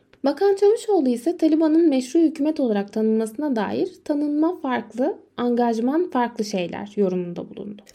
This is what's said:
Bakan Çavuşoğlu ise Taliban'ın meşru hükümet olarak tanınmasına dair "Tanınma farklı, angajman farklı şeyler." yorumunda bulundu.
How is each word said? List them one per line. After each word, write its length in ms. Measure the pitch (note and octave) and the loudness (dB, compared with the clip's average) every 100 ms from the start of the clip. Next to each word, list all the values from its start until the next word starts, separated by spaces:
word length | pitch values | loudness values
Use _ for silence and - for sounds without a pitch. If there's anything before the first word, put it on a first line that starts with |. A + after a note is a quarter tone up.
| _ _ | _ _
Bakan 300 | C4+ D4 G4+ | -4 2 2
Çavuşoğlu 540 | G4 G4+ A4+ - F#4+ B3+ | 4 2 2 2 2 2
ise 280 | A#3+ E4 F4 | 0 -2 0
Taliban'ın 520 | D#4+ D#4 D#4+ D#4+ E4+ | 2 4 4 4 4
meşru 320 | C4 B3+ E4 | 2 0 2
hükümet 400 | D#4 - D4+ D#4 | 2 2 -2 0
olarak 320 | B3 G3+ G3+ | 0 0 -2
tanınmasına 640 | A3 A3 A3 A3 - D4+ A3 | 0 0 2 -2 -4 -4 -2
dair 320 | F#3+ A3 F#4 - | -2 -2 -4 -6
"Tanınma 520 | - D4 D4 D4 D#4+ F4+ | -4 -2 -2 0 0 -2
farklı, 580 | C4+ A#3+ G#3 A3 D4+ A4 _ - | -4 -4 -4 -4 -2 -4 _ -4
angajman 720 | A#3+ A#3+ A#3+ A3+ B3 D#4 F4+ | 0 2 2 0 0 0 0
farklı 340 | B3+ A#3 A#3+ | -2 -2 -4
şeyler." 480 | G#3 F#3+ E3+ F3+ G3+ G#3 | -4 -4 -4 -8 -6 -2
yorumunda 540 | F#3+ F3+ F3 E3+ - | 0 0 -4 -8 -12
bulundu. 320 | - G3+ G#3 - | -12 -14 -16 -20